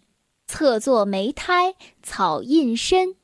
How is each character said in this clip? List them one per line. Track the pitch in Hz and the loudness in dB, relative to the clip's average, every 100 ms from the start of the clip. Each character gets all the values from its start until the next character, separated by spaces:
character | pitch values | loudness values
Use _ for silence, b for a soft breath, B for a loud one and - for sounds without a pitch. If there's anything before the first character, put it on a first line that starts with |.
| _ _ _ _ - | _ _ _ _ -14
侧 | - 302 220 | -2 0 2
坐 | 269 240 | 2 2
莓 | 202 190 202 | 2 -2 -4
苔 | - - 359 359 381 b b | -6 -2 0 0 -4 b b
草 | - - 185 147 | -12 -4 -2 -2
印 | 233 311 254 226 | 0 2 2 -2
深。 | - 370 370 381 | 0 0 0 -4